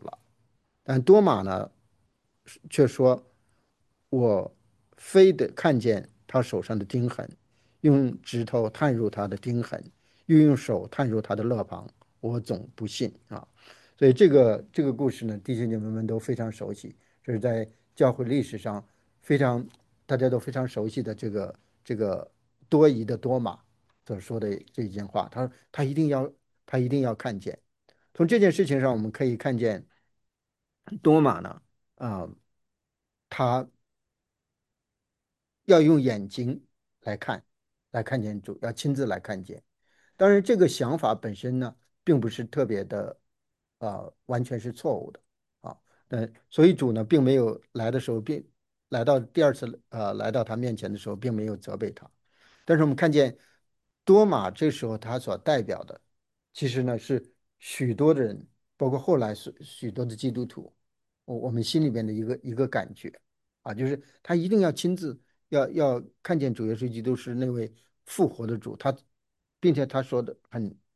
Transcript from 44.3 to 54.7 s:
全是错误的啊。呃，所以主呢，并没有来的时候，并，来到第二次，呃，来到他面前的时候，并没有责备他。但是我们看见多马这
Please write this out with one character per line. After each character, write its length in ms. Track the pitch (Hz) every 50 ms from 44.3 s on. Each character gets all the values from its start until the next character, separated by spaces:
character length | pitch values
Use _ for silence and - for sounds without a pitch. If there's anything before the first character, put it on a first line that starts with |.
| 123 120 123
全 140 | - 127 113
是 140 | 107 123 -
错 240 | - - 160 120
误 140 | 92 - -
的 100 | - - _ _ _ _ _ _ _ _ -
啊。 140 | - - - _ _ _ _ _ _
呃， 180 | 131 117 113 113 - _ _ _
所 180 | - - 156
以 60 | 180 175
主 180 | - 139 123
呢， 140 | 110 113 107
并 180 | 113 170 151 135
没 120 | 127 139
有 260 | 131 120 110 110 - - _ -
来 180 | 120 110 113
的 100 | 123 131
时 100 | 120 -
候， 80 | 117 113
并， 240 | 104 131 151 143 - _ _ _ _ _ _ _ _ _
来 160 | - 120 117
到 160 | 147 143 131
第 220 | 117 - - 165 156
二 100 | 143 131
次， 280 | - - 120 113 - _ _
呃， 240 | - 113 107 101 101
来 180 | 107 104 110 107
到 100 | 127 113
他 140 | - 113
面 180 | 117 123 123 113
前 160 | 107 104 98
的 80 | 104 101
时 80 | - 107
候， 60 | 101
并 180 | 95 110 123 113
没 120 | 107 107
有 100 | 110 104
责 220 | 92 - 104 101
备 140 | 101 110 98
他。 200 | - - - - _ _ _ _ _ _ _ _ _ _ _
但 120 | - 165
是 60 | 151 156
我 40 |
们 100 | 147 135
看 160 | 135 180 165 143
见 240 | 147 139 123 - - _ _ _ _ _ _ _ _ _ _ _ _ _
多 200 | - 190 208 214
马 260 | 202 160 117 98 92
这 200 | - - 160 151